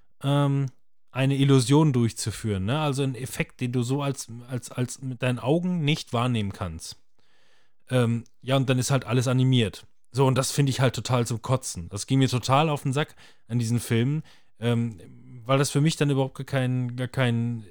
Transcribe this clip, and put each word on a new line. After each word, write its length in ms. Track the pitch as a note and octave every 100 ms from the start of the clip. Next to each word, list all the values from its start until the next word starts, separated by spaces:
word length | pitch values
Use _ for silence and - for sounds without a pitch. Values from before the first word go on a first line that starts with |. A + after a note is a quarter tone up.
| - -
ähm, 440 | C#3 C#3+ C#3+ C#3 C#3 - - - -
eine 260 | B2+ C3+ C#3
Illusion 580 | C#3 C3+ A#2 C#3+ D#3
durchzuführen, 720 | B2+ A#2 - - - A2+ G2 G2
ne? 120 | D3
Also 220 | D3+ C3+
ein 120 | C3+
Effekt, 480 | A#2+ B2+ - E3 -
den 100 | B2+
du 100 | B2+
so 200 | A#2+ C#3
als, 260 | C#3 C3+ - A#2 A#2+
als, 200 | B2+ -
als 300 | - B2 -
mit 220 | C3 B2
deinen 160 | B2+ B2
Augen 420 | A2+ E3 F3+ F3+
nicht 280 | C#3+ D#3 -
wahrnehmen 400 | A#2 B2 A#2 G2+
kannst. 440 | - F#2 D#2+ - - - - - - - - - - -
Ähm, 360 | B2+ A#2 A#2 - -
ja, 140 | A#2+ C3+
und 120 | C3
dann 100 | B2+
ist 120 | A#2+
halt 160 | C3+ -
alles 200 | B2 B2
animiert. 600 | B2+ C3 B2+ G#2 - - - -
So, 160 | B2+ C3+
und 100 | C3
das 160 | C3
finde 180 | - C#3
ich 100 | B2
halt 140 | C3
total 320 | - - B2 A#2
zum 160 | A#2
Kotzen. 460 | - C3 - - E2+
Das 160 | G2 -
ging 120 | C3+
mir 100 | C3
total 400 | C3 - C3+ D#3+
auf 120 | D3
den 100 | C#3
Sack 220 | C3+ D#3 - - - -
an 100 | A#2+
diesen 200 | A2+ A#2+
Filmen, 420 | - A2+ B2 D#3 - - - -
ähm, 400 | A#2 A#2 A#2 G#2 - A#2+ B2 B2+
weil 140 | A2+ C3+
das 120 | C#3+
für 100 | C#3+
mich 160 | D3+ -
dann 140 | C#3+
überhaupt 240 | C3+ C3+ -
gar 80 | C#3
kein, 500 | C#3 B2+ B2+ B2 B2
gar 120 | B2+
keinen, 560 | - B2 A#2 A#2 A#2 G2+